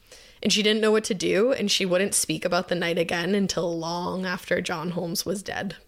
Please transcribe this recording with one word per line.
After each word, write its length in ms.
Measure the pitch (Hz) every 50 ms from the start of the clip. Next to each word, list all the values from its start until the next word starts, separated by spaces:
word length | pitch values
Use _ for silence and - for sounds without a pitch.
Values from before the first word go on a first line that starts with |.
| _ - - - - - - -
And 120 | - 220
she 100 | 190 208
didn't 180 | 202 214 214 226
know 120 | 214 220
what 100 | 214 220
to 120 | 214 - 185
do, 360 | 175 165 170 175 185 214 254
and 180 | 277 - 208 202
she 160 | - - 196
wouldn't 300 | 180 175 185 196 202 -
speak 300 | - - - 156 156 -
about 240 | 180 175 175 185 -
the 80 | 180
night 200 | 170 175 170 170
again 380 | 180 170 170 175 175 175 180 202
until 420 | 202 196 175 - 165 170 175 170
long 480 | 165 160 165 175 175 175 180 175 185 185
after 360 | 185 180 175 - - 185 175
John 300 | 180 - 180 160 151 180
Holmes 360 | 170 175 180 170 165 - -
was 160 | - 190 202
dead. 320 | 185 - - 90 - 196 - - -